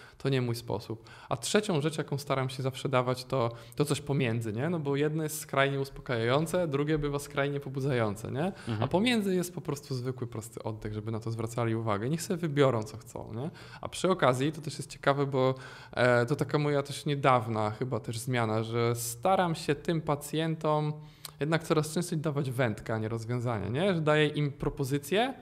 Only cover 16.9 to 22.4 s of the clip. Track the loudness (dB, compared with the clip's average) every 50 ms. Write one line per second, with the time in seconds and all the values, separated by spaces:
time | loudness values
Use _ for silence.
16.9 | -6 -6 -2 -2 0 2 6 6 6 6 4 2 0 0 0 0 0 -2 -2 -2
17.9 | -2 -4 -4 -4 -6 -6 -4 -2 0 2 2 2 2 0 0 0 0 0 2 2
18.9 | 2 0 -2 -6 -6 0 2 4 4 4 4 2 0 -2 -2 -2 -2 0 0 -2
19.9 | -2 0 0 0 -2 -2 -2 -4 -2 -2 0 0 -2 0 0 2 2 2 2 0
20.9 | -2 -4 -10 -16 -18 -18 -18 -18 -6 -4 0 0 2 0 2 2 2 2 2 2
21.9 | 0 -2 -2 0 -2 -2 0 0 0 0